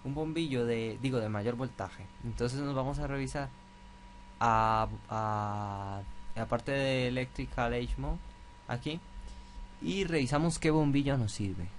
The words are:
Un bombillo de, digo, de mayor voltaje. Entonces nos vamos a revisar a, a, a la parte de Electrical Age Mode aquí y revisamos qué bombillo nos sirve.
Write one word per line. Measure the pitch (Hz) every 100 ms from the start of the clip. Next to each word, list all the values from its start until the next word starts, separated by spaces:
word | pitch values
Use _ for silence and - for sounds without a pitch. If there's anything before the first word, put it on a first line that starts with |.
Un | 131 143
bombillo | 156 160 165 131 117
de, | 117 113 107
digo, | 131 127
de | 107
mayor | 107 104 120
voltaje. | 131 - 95 - 98 -
Entonces | 120 110 120 131
nos | 143
vamos | 135 131 143
a | 147
revisar | 139 135 147 139 - - - - - - - - -
a, | 117 113 110 110 110 110 -
a, | 110 107 107 104 104 104 101 98 98 101 - - 107
a |
la | 110
parte | 120 -
de | 139 135 131 123
Electrical | 127 127 - 131 - 120
Age | 120 123 -
Mode | 139 170 - - - - -
aquí | 120 147 165 - - - - - - - -
y | - 190 180
revisamos | 165 127 147 170 165
qué | 160
bombillo | 156 147 139 139 135
nos | 110
sirve. | - 101 92 87